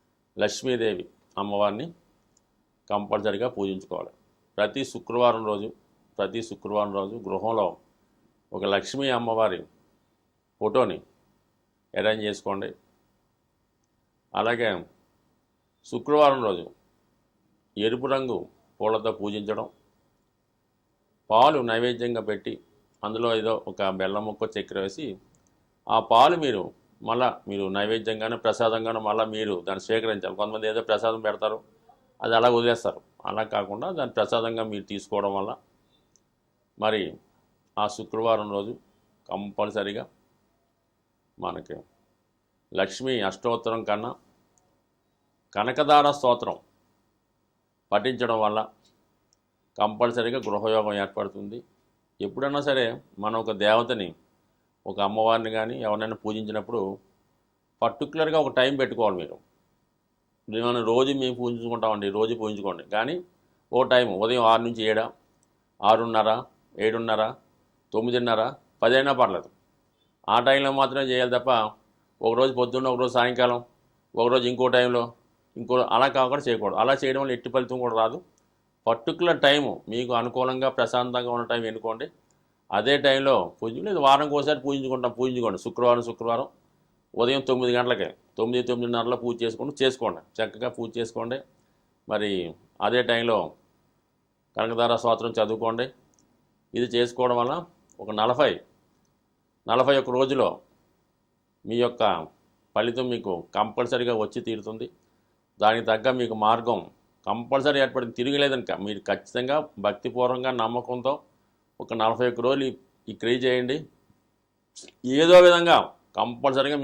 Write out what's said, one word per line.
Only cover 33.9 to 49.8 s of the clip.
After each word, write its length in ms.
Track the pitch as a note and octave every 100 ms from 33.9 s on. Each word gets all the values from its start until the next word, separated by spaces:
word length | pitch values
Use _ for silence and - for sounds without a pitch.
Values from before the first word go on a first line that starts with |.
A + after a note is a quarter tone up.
| F3
దాన్ని 160 | B2+ A2
ప్రసాదంగా 460 | G#2 A#2+ A#2 A2+ A2
మీరు 140 | G#2 F#2+
తీసుకోవడం 380 | G2+ - G2+ G2+ G2
వల్ల 140 | G2+ B2+ _ _ _ _ _ _ _ _ _ _ _ -
మరి 200 | G#2+ G#2+ E2+ - _ _ _ _ _ -
ఆ 80 | G#2 -
శుక్రవారం 520 | G#2+ A2 A2+ A2 G#2 G2+
రోజు 160 | G2+ B2+ _ _ _ _ -
కంపల్సరీగా 760 | F#2+ G2+ G2+ G#2+ G#2 G2 G#2 - _ _ _ _ _ _ _ _ _ _ _ _ - F2+
మనకి 300 | F2 E2+ D#2+ - _ _ _ _ _ _ _ _ F2
లక్ష్మీ 340 | F#2+ - C3 B2 G2
అష్టోత్తరం 520 | - A#2+ A#2 A#2 A2+ G#2+
కన్నా 220 | G#2 A#2 - _ _ _ _ _ _ _ _ _ _ _ _ _ G2+
కనకదార 520 | A2 C3 C#3+ D3 C#3+ C#3+
స్తోత్రం 400 | B2+ A#2+ A2 - _ _ _ _ _ _ _ _ _ _ _ _ _
పఠించడం 480 | G#2 B2+ B2 A#2+ A2+ G#2+
వల్ల 140 | G#2+ - _ _ _ _ _ _ _ _ _ _
కంపల్సరీగా 640 | -